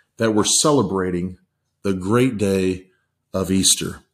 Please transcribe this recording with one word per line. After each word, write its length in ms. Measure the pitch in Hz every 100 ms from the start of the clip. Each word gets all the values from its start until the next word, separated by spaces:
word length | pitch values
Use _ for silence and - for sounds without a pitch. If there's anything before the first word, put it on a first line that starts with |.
| _ -
that 160 | 113
we're 120 | 104 98
celebrating 920 | - 160 143 92 95 92 87 90 92 _ _ _ _
the 100 | 101
great 440 | 92 90 120 131 104
day 500 | 101 95 92 92 - _ _ _ _
of 180 | 95 90
Easter. 520 | 95 90 - - - _